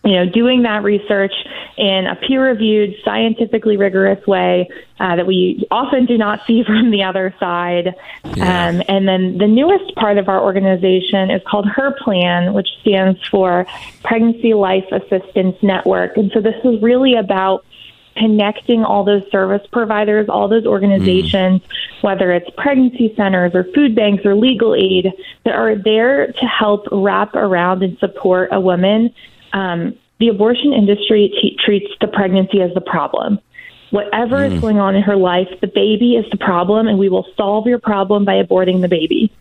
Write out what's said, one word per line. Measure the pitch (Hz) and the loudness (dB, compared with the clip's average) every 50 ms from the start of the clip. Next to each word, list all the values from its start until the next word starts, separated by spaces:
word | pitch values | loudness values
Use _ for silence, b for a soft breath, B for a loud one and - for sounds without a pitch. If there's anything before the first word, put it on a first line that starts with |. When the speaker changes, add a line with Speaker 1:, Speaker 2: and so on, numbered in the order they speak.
| - | 2
Speaker 1:
you | 214 190 | 2 2
know, | 180 180 | 2 2
doing | 180 180 226 233 247 254 247 240 | 2 0 2 2 2 2 2 2
that | 226 208 214 | 0 -2 -2
research | 202 202 208 202 208 - 208 202 196 196 - - - B B B B B B | -2 0 -2 -2 0 -2 -2 0 0 -2 -4 -8 -12 B B B B B B
in | - 214 196 196 190 185 | -4 -2 0 0 0 -2
a | 180 - | -4 -6
peer-reviewed, | - - - 269 262 262 262 247 208 220 220 214 214 208 196 202 - - | -6 -2 -2 0 2 2 0 0 0 0 2 2 2 0 -2 -4 -8 -8
scientifically | 220 202 220 226 226 220 - 233 220 - 220 - 220 208 | -6 -2 -2 -2 -2 0 -2 -4 -2 -2 -2 0 0 0
rigorous | 196 202 196 185 190 190 196 196 196 - | 2 0 0 2 2 2 2 0 -2 0
way, | - 196 185 180 180 180 180 180 175 B B B B B - | -2 0 0 2 0 0 0 -2 -4 B B B B B -6
uh, | 190 185 175 | -4 -2 -2
that | 170 175 | -2 0
we | 185 190 180 180 180 - - 202 - | 0 0 0 0 0 -2 -4 -4 -4
often | - 226 277 269 294 262 254 | -2 -4 -2 -2 0 0 0
do | 247 240 | 2 0
not | 220 214 208 214 - - | 0 0 -2 -4 -6 -2
see | - 233 226 240 | 0 0 0 2
<laughs> | |
from | - 214 220 226 240 | 2 2 2 2 2
the | 214 202 190 | 2 0 -2
other | 190 185 190 185 190 185 _ | -2 -2 -2 -4 -4 -4 _
side. | 202 180 175 175 175 175 175 175 175 180 185 B B B B B B - - | -6 -4 -4 -4 -4 -2 -2 -2 -2 -4 -6 B B B B B B -10 -6
Speaker 2:
Yeah. | 175 196 180 180 175 175 175 | -2 0 0 0 0 0 0
Speaker 1:
Um, | 170 175 - | 0 -2 -2
and | - 196 196 196 | 0 0 0 2
then | 196 185 185 185 185 190 | 2 0 0 0 -2 0
the | 180 202 | 0 2
newest | 208 220 240 285 339 403 381 381 - - | 4 4 4 4 4 2 0 0 -6 -4
part | - 226 208 202 | -2 0 0 2
of | 202 190 | 0 0
our | 202 190 190 | 0 0 0
organization | - 196 185 196 190 190 190 180 185 190 185 185 180 - - 196 190 190 | 0 0 0 2 2 2 0 2 2 2 2 0 0 0 -2 0 0 0
is | - 180 - | -2 -4 -4
called | - - 208 196 | -2 -4 -2 -2
HER | 208 208 - 269 277 269 - | -2 -2 -2 -2 -2 -4 -4
Plan, | - 247 196 180 175 175 175 175 175 180 208 | -4 -2 0 0 0 0 0 0 0 0 -2
which | 202 190 - - - | -2 -4 -4 -8 -2
stands | - 220 202 190 190 190 190 180 - | 0 2 2 4 2 2 0 0 -4
for | - - 196 190 185 175 180 180 B B B B B B B - | -2 0 0 2 2 2 0 -2 B B B B B B B -2
Pregnancy | - 233 226 226 233 226 233 - 233 220 | -2 0 2 2 0 0 0 0 2 2
Life | 208 196 185 190 190 190 - | 2 2 2 0 -2 -2 -2
Assistance | 196 196 190 - 202 185 190 - - 202 190 190 185 - | -6 -6 -4 -2 -4 -4 -4 -4 -4 -2 0 0 -2 0
Network. | - 202 190 170 - 180 190 185 180 180 - | 0 0 0 0 0 0 0 0 0 -2 0
And | 214 202 196 | -2 -2 0
so | - 226 | 0 0
this | 202 220 220 220 - | 0 0 -4 0 0
is | 254 233 214 | 0 0 2
really | 214 233 247 254 269 262 247 | 2 2 2 4 4 2 2
about | 233 208 185 196 190 190 190 190 - _ B B B B B B B B B _ | 2 0 -2 -2 0 0 0 -2 -2 _ B B B B B B B B B _
connecting | - 220 220 214 208 202 202 214 - - - 240 226 220 | -2 0 2 2 2 2 0 -2 -6 -2 0 0 0 2
all | 208 202 202 196 | 0 0 0 2
those | 202 208 202 196 - | 2 0 0 0 -2
service | - 196 190 190 202 202 202 - | -2 0 0 0 -2 -4 -4 -4
providers, | - 240 233 214 220 208 214 208 208 214 214 202 | -4 -4 -2 0 0 -2 0 0 0 0 0 0
all | - 208 202 | 0 0 0
those | 196 220 226 208 | 2 0 0 2
organizations, | - 214 196 196 202 196 190 185 190 185 185 180 160 190 196 185 185 185 185 | 0 0 2 2 2 2 2 2 2 2 2 0 0 0 0 2 2 2 0
Speaker 2:
Mm. | - - - - - - - - | 0 -6 -14 -12 -12 -14 -8 -4
Speaker 1:
whether | - 208 190 185 190 180 | -2 -2 0 0 0 0
it's | 175 175 175 - - | 0 -2 -2 -6 -10
pregnancy | - - 285 277 262 262 247 247 - 240 220 220 | -4 -2 0 2 4 2 2 2 0 -2 -2 0
centers | - 208 196 190 185 180 175 175 | 0 0 0 2 2 0 0 0
or | 180 180 - - | -2 -2 0 0
food | 294 294 269 220 | 2 2 2 2
banks | 233 214 208 202 190 - | 2 2 2 0 2 2
or | 208 196 | 2 2
legal | 208 226 262 262 202 233 220 214 | 4 2 2 2 2 0 0 2
aid, | - 196 190 190 185 180 190 185 B B B B B _ | 2 2 2 0 0 0 -2 -6 B B B B B _
that | 226 - | -2 -2
are | - 226 226 220 | 0 0 0 -2
there | 202 185 214 214 220 226 247 277 277 285 254 | 0 0 0 0 2 2 2 2 0 -2 -2
to | 240 - 254 | -4 -4 -4
help | 233 - - 214 208 208 208 208 - | -4 -2 -2 0 0 0 -2 -2 -4
wrap | - 202 190 202 190 190 208 208 - | -4 -2 0 0 0 0 -2 -2 -2
around | - 220 202 185 175 175 180 190 185 196 | -2 -2 0 0 0 0 0 0 0 -2
and | 185 170 - | -4 -2 -4
support | - 185 - - - 190 180 180 185 - | -6 -6 -6 -2 0 0 2 2 0 0
a | - 196 | -2 0
woman. | 185 185 180 175 180 196 208 220 226 240 B B B B B B B B - | 0 0 0 2 2 2 2 2 0 0 B B B B B B B B -6
Um, | 196 190 185 175 170 165 - - - _ _ _ _ | -4 -4 -4 -4 -4 -4 -6 -8 -10 _ _ _ _
the | 226 | 0
abortion | 233 214 190 208 226 247 240 - 285 269 | 0 2 2 2 2 2 0 0 0 2
industry | 240 202 196 208 208 202 - 226 214 208 196 - - | 2 2 2 2 0 2 0 2 4 2 2 0 -2
t-, | - 202 - - - | -2 -2 -2 -2 -2
treats | - 208 196 196 - - _ | 0 0 0 -2 -6 -6 _
the | - | -6
pregnancy | 208 - - 196 185 185 190 190 190 - 196 | -4 -2 -2 -2 0 2 0 0 2 0 0
as | 180 175 175 | 0 0 -2
the | 180 | -6
problem. | 180 - - 165 147 - - - - - 208 202 _ B B B B B B B B B | -6 -4 -4 -4 -4 -4 -4 -4 -2 -2 -4 -4 _ B B B B B B B B B
Whatever | - 202 208 - - 214 240 226 254 277 277 | -4 -4 -2 -2 -2 -2 -2 0 0 0 0
is | 269 - | 0 -2
Speaker 2:
Mm. | 175 | -2
Speaker 1:
going | 233 220 214 208 | 0 2 2 2
on | 196 196 196 | 2 2 2
in | 196 202 | 2 2
her | 202 202 | 2 2
life, | 196 185 180 175 180 190 190 - - | 2 2 2 2 0 -2 -4 -4 -8
the | - | -8
baby | 190 - - 196 214 220 214 240 240 240 | -2 0 0 2 2 2 2 2 2 2
is | 233 214 - | 2 0 -2
the | - | -6
problem, | 190 - 202 180 175 175 180 208 220 226 | -4 -2 -2 0 0 0 2 2 0 2
and | 220 208 | 2 2
we | 190 196 196 | 2 2 2
will | 185 190 190 - - | 0 -2 -2 -4 -6
solve | - 208 196 208 214 214 | -4 -2 0 0 0 0
your | 240 240 240 | 0 -2 -2
problem | - 233 208 196 196 190 208 208 202 | -2 -2 -2 -2 0 0 0 0 2
by | 196 190 196 | 2 2 0
aborting | 190 180 190 185 185 180 185 185 | 0 2 2 2 2 2 2 0
the | 180 | 0
baby. | 175 175 165 160 165 - - 226 214 - - | 0 0 -2 0 -2 0 0 0 -2 -2 -8